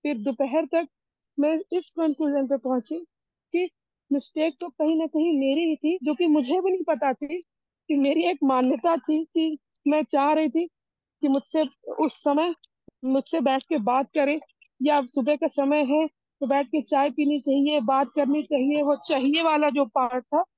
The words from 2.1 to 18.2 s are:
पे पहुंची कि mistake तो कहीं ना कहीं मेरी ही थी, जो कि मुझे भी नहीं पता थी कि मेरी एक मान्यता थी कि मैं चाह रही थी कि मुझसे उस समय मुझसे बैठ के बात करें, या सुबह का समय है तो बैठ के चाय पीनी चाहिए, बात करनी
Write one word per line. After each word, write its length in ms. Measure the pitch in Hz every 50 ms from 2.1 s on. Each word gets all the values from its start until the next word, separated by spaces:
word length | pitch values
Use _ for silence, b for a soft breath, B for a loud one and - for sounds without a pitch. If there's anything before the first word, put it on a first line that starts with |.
| 285 - 320 285 285 285 277
पे 100 | 240 277
पहुंची 500 | 269 - 254 262 247 226 - 311 339 339 _ _ _ _ _ _ _ _ _ -
कि 160 | 349 370 330 _ _ _ _ _ _ _ _
mistake 460 | 277 277 - - _ 311 311 330 269 _
तो 80 | 349 339
कहीं 300 | _ - 311 311 330 320
ना 80 | 320
कहीं 320 | 311 - 311 320 349 311 277
मेरी 300 | 269 269 277 320 339 320
ही 80 | 311
थी, 220 | - - 302 349 359
जो 120 | 254 302 294
कि 120 | - 349
मुझे 340 | 320 294 302 247 247 311 370
भी 100 | 359 381
नहीं 140 | 370 381 311
पता 280 | 349 311 226 294 269
थी 280 | 254 _ 294 285 320 359
कि 560 | - _ _ _ _ _ _ _ _ - 302
मेरी 340 | 285 269 277 311 330 339 349
एक 80 | 370 - 302
मान्यता 520 | 269 262 254 254 254 285 233 - 339 330
थी 280 | 269 - - 311 311 330
कि 340 | _ _ 330 320 320 311 - _ _ _ _ _
मैं 180 | 285 294 302 302
चाह 280 | _ - 277 277 294
रही 160 | 302 311 311 294
थी 180 | 233 320 349
कि 600 | 330 _ _ _ _ _ _ _ _ _ _ - 285
मुझसे 360 | 269 277 - - - 320 311 262 _ _ _ - - -
उस 220 | 214 - - - -
समय 300 | 294 285 302 330 349 320 _ - _ _ _ _ - _ _ -
मुझसे 360 | 262 262 277 269 - - 330
बैठ 220 | 233 269 262 269
के 220 | - _ 330 277 202
बात 260 | 240 247 269 277 - _
करें, 260 | 311 277 277 302 311 - _ _ _ _ _ _ _
या 260 | 254 294 294 285 262
सुबह 300 | 247 - 285 233 285 302
का 120 | 277 320 311
समय 360 | - 294 277 269 294 302 294
है 220 | 254 285 311 320
तो 400 | 302 _ _ _ _ _ _ 285
बैठ 200 | 226 277 277 285
के 160 | 233 - 302
चाय 280 | 240 - 302 277 277 294
पीनी 300 | 240 311 294 285 302 285
चाहिए, 400 | - 285 269 277 277 302 302 294
बात 280 | 226 214 269 269 277 269 _
करनी 260 | 302